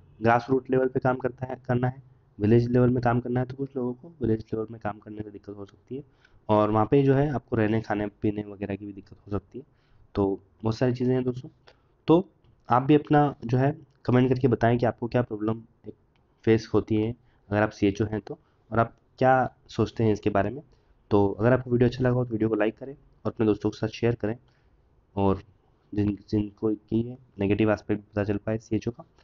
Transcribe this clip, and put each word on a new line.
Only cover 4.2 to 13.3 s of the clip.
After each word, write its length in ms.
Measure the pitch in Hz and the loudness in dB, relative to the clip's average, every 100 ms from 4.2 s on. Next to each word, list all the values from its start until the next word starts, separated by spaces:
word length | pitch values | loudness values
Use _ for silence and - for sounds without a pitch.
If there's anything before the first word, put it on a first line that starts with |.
| 113 110 - | -2 -2 -4
level 120 | 110 110 | -8 -8
में 100 | 113 | -8
काम 180 | 104 104 | -10 -10
करने 180 | 107 107 | -16 -14
में 160 | 107 | -14
दिक्कत 240 | 101 - 101 | -16 -18 -16
हो 80 | |
सकती 320 | 98 _ - 131 | -18 _ -16 -16
है, 60 | - _ _ _ - | -16 _ _ _ 0
और 220 | 107 107 | 2 2
वहाँ 180 | 110 107 | 2 2
पे 120 | 143 | 4
जो 120 | 139 | 4
है 160 | 135 147 | 2 2
आपको 260 | 120 - 117 | -2 -4 -2
रहने, 240 | 104 110 | 0 0
खाने, 260 | - 104 104 | -2 -4 -4
पीने 360 | - 107 104 | -4 -4 -4
वगैरह 340 | 104 101 101 98 | -8 -10 -8 -8
की 100 | 101 | -10
भी 60 | |
दिक्कत 240 | 98 - - 101 | -16 -20 -20 -8
हो 40 | |
सकती 280 | 101 _ 120 | -8 _ -18
है। 60 | - _ _ _ - | -18 _ _ _ -10
तो 260 | - 98 98 _ _ | -2 -2 -2 _ _
बहुत 140 | 110 110 | -4 0
सारी 180 | 127 | -2
चीज़ें 200 | 123 123 | 0 0
हैं 100 | 127 | 0
दोस्तों, 240 | 127 123 156 _ _ _ _ _ - | -2 -6 -12 _ _ _ _ _ 2
तो 220 | 165 - _ _ _ - | 2 2 _ _ _ -2
आप 120 | 120 | 0
भी 120 | 135 | 4
अपना 400 | 151 147 147 147 | 2 4 2 2